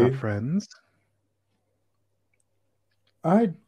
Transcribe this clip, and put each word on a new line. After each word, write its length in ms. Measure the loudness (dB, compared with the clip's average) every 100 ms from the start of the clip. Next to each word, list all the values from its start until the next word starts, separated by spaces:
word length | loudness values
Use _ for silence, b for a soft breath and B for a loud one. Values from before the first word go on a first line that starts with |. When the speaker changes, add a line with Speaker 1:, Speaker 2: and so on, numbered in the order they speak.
Speaker 1:
not 120 | 4
friends? 540 | 2 -6 -6 -4 -6 -6 -18 _ _ _ _ _ _ _ _ _ _ _ _ _ _ _ _ _ _ _ _ _ _ _ _
Speaker 2:
I 280 | 0 2 2 -4